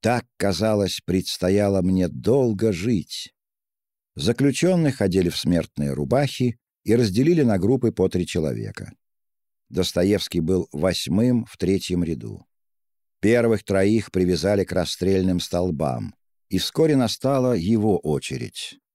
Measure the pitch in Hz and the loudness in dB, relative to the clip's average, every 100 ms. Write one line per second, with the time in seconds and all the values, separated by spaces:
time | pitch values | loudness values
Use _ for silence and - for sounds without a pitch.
0 | 110 120 - _ 98 82 110 107 95 - | 0 -2 -4 _ -2 0 0 2 0 -2
1 | - 92 90 - 92 98 101 98 92 92 | -2 -2 -2 -4 0 2 2 2 2 0
2 | 90 62 62 135 123 101 110 90 101 110 | 0 -2 0 2 2 0 0 0 -2 -2
3 | 73 - - _ _ _ _ _ _ _ | -4 -12 -14 _ _ _ _ _ _ _
4 | _ - 78 117 139 131 170 185 156 - | _ -4 -2 2 0 2 2 2 2 0
5 | 98 90 87 - - 87 80 - 73 67 | 0 2 0 -2 0 0 -2 -6 -4 -4
6 | 73 123 143 - 123 120 _ _ - 117 | 0 0 0 -2 -4 -4 _ _ 0 2
7 | 117 92 139 175 131 98 92 131 123 - | 2 2 2 4 4 2 2 2 0 0
8 | 92 92 87 87 78 57 53 - - - | 0 0 -2 -2 -2 -4 -8 -10 -16 -18
9 | _ _ _ _ _ _ _ 95 87 - | _ _ _ _ _ _ _ -4 -2 0
10 | 92 101 - 90 80 92 85 73 90 87 | 2 0 0 -4 0 0 -2 -2 -2 -2
11 | - 92 120 123 113 - 90 95 - 90 | -2 0 2 0 -2 -6 -2 0 0 -4
12 | 82 76 55 50 - _ _ _ _ _ | -2 -4 -8 -14 -20 _ _ _ _ _
13 | _ _ 101 120 117 107 - 95 98 110 | _ _ 2 4 4 0 0 2 4 2
14 | - - 90 87 90 101 92 - 85 - | 0 -2 0 2 2 0 0 -2 -2 -2
15 | 92 95 92 90 - 87 90 73 76 62 | 0 2 2 0 -2 -2 -2 -2 -2 -4
16 | 50 - _ _ _ 92 - - 156 143 | -8 -14 _ _ _ -4 -4 0 2 4
17 | 117 - 131 139 127 117 85 113 107 92 | 0 -2 -2 0 0 0 2 2 2 0
18 | 76 71 - 65 - - - - _ | 0 -4 -4 -8 -10 -10 -14 -16 _